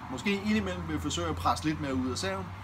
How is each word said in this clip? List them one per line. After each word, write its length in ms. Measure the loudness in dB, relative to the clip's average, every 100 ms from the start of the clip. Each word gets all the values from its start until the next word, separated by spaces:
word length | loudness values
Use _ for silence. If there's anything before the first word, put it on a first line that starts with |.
| -6
måske 220 | -2 0
indimellem 540 | 0 2 2 2 -2 -2
vil 120 | -2
forsøge 300 | 0 0 0
at 60 | 2
presse 300 | 2 2 2
lidt 160 | 0
mere 140 | 0 0
ud 160 | 0
af 60 | 0
serven, 280 | -2 -2 -6 -8